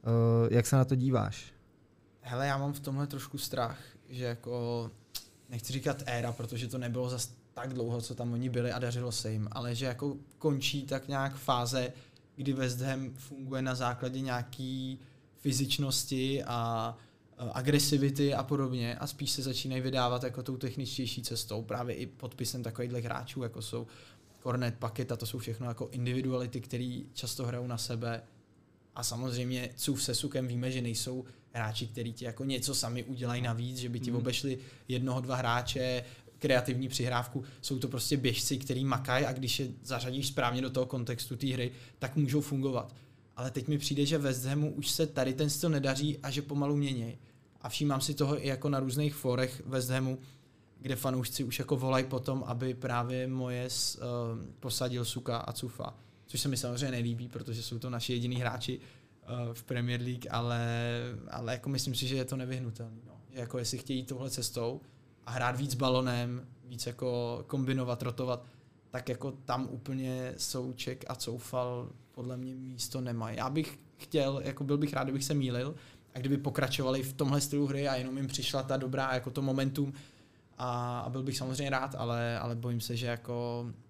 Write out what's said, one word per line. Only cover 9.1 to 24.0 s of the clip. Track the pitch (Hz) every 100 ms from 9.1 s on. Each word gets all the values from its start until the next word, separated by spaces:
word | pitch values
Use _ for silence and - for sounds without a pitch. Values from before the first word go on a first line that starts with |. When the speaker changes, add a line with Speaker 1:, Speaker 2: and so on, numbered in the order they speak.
Speaker 2:
se | 113 110
jim, | 110 107
ale | 113 120
že | 117 131
jako | 120 147 139 - -
končí | 156 139 - 143
tak | 131 135 139
nějak | 139 135 135
fáze, | - 123 120 131 123 - - - - -
kdy | 135
West | 131 131 123
Ham | 131 131 131
funguje | 131 - 139 135 131
na | 131
základě | 127 123 123 127 131
nějaký | 135 123 123 - 131 131 131 131 - - - -
fyzičnosti | 143 123 127 - 139 135 - 131 131 139
a, | - 120 117 113 113 117 - - - -
eh, | 120
agresivity | 131 131 143 143 143 139 139 143
a | 139
podobně | 139 143 131 127 117 -
a | -
spíš | - 143
se | -
začínají | 131 127 135 131
vydávat | 131 127 123 123
jako | 127 123
tou | 127 127
techničtější | 135 143 123 - 123 -
cestou, | 117 117 - 107
právě | 110 113 123 71
i | 123
podpisem | - 123 - 123 127
takovýchhle | 120 110 123 120
hráčů, | 117 123 123 -
jako | 120 117
jsou | 110 120 117 -